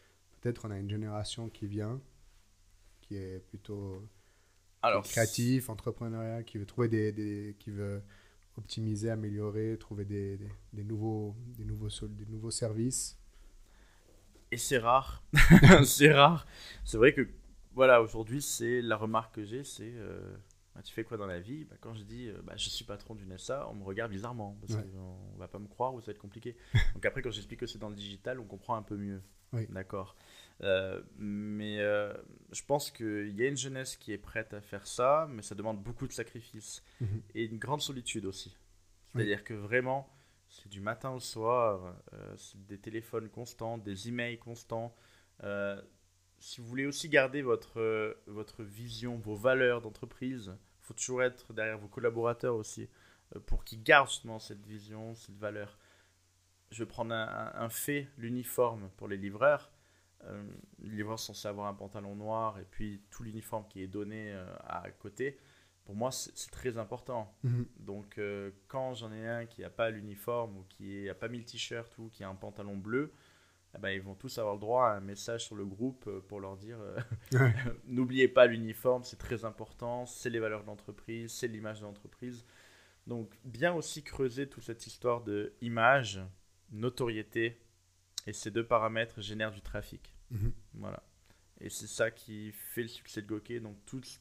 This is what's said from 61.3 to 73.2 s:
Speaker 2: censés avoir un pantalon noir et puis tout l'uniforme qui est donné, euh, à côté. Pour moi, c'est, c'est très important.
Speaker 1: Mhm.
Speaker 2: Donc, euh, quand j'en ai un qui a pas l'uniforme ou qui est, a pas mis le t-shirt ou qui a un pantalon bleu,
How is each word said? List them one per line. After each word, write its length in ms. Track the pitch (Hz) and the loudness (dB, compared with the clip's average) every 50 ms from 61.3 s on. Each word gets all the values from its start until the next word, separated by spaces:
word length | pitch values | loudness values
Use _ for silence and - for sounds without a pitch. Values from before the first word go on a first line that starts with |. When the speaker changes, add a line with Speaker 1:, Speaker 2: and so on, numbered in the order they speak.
| 101 | -10
Speaker 2:
censés 140 | - - | -8 -8
avoir 200 | 104 101 104 101 | -8 -6 -4 -6
un 60 | 101 98 | -6 -6
pantalon 420 | 101 101 95 - 104 101 101 101 | -8 -12 -12 -12 -12 -12 -10 -10
noir 420 | 104 107 107 110 113 113 110 101 95 | -8 -6 -4 -2 -2 -2 -2 -4 -6
et 60 | - | -14
puis 360 | - - 107 107 104 101 101 - - | -12 -8 -8 -8 -8 -8 -12 -16 -18
tout 140 | - - 123 | -16 -14 -12
l'uniforme 440 | 107 107 110 - - 117 107 101 | -10 -10 -12 -10 -8 -8 -8 -8
qui 140 | - - 95 | -10 -12 -12
est 60 | 95 | -10
donné, 440 | 95 98 104 104 101 110 110 107 104 98 | -8 -6 -6 -6 -6 -8 -10 -10 -10 -10
euh, 120 | 92 90 92 - - - | -10 -12 -12 -14 -14 -10
à 240 | - - 87 90 95 | -10 -8 -8 -10 -12
côté. 460 | - - - 101 - - 127 139 139 - - - - _ _ _ _ _ _ | -14 -14 -16 -12 -8 -6 -6 -6 -6 -10 -18 -20 -20 _ _ _ _ _ _
Pour 120 | - 98 | -10 -6
moi, 160 | 107 123 131 | -4 -4 -4
c'est, 200 | - - - - - | -4 -6 -10 -10 -12
c'est 140 | - - - | -14 -14 -14
très 260 | - - 127 123 110 | -10 -6 -6 -4 -4
important. 580 | 113 104 - 123 123 - - 123 113 104 98 - _ - | -4 -6 -8 -8 -10 -8 -8 -8 -8 -8 -10 -8 _ -2
Speaker 1:
Mhm. 220 | 120 123 120 113 - - - | 0 0 0 -2 -4 -8 -16
Speaker 2:
Donc, 380 | 101 101 98 104 101 101 - 110 | -12 -12 -10 -10 -12 -12 -8 -6
euh, 320 | 104 101 101 101 98 98 98 - _ | -6 -4 -4 -6 -8 -10 -12 -16 _
quand 260 | - 139 131 131 131 123 | -10 -6 -6 -6 -6 -6
j'en 180 | 113 117 107 | -8 -10 -10
ai 160 | 110 110 110 | -10 -8 -6
un 180 | 117 120 117 117 | -6 -4 -6 -6
qui 160 | 117 - - 90 | -10 -12 -14 -14
a 60 | 85 | -8
pas 180 | - - 113 113 | -2 -2 0 0
l'uniforme 680 | 110 104 104 104 98 101 - 120 120 120 117 107 98 | -2 -4 -10 -12 -12 -8 -4 -2 -2 -2 -2 -4 -8
ou 60 | 95 92 - | -12 -16 -18
qui 260 | - - 101 98 101 | -18 -14 -12 -10 -8
est, 120 | 101 101 95 | -8 -6 -8
a 60 | 90 | -8
pas 120 | - 113 | -6 -8
mis 120 | 117 123 117 | -8 -8 -8
le 60 | 113 | -12
t-shirt 520 | - - 110 - - 120 117 113 - - | -10 -10 -8 -8 -6 -6 -8 -10 -12 -14
ou 120 | - 113 113 | -16 -16 -16
qui 140 | - - 101 | -14 -12 -12
a 60 | 95 | -10
un 60 | 95 | -10
pantalon 420 | - 104 104 101 110 101 101 101 | -10 -12 -12 -10 -10 -10 -8 -8
bleu, 340 | 98 95 107 117 135 151 156 - - | -8 -4 0 0 0 0 -2 -6 -16